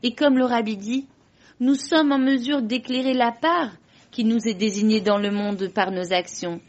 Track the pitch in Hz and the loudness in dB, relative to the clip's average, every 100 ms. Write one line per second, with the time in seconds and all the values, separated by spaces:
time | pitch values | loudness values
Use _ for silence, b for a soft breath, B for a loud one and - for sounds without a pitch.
0 | 247 233 294 262 254 240 214 208 202 254 | -4 2 2 4 2 0 -2 -6 -4 -6
1 | 269 _ b b b b 247 277 - 330 | -6 _ b b b b 0 0 2 2
2 | 302 277 262 269 240 285 220 247 247 254 | 4 2 2 2 0 -2 -2 -4 -4 -2
3 | 262 262 233 233 320 349 277 - b b | 0 2 0 0 0 0 -2 -8 b b
4 | b - 226 226 220 196 214 202 214 220 | b -2 0 0 0 -2 -2 0 2 2
5 | 196 202 202 208 208 202 190 214 190 185 | 2 0 0 -2 -4 -4 -4 -2 -2 -2
6 | 180 180 175 - 180 170 | -2 -2 -2 -8 -8 -8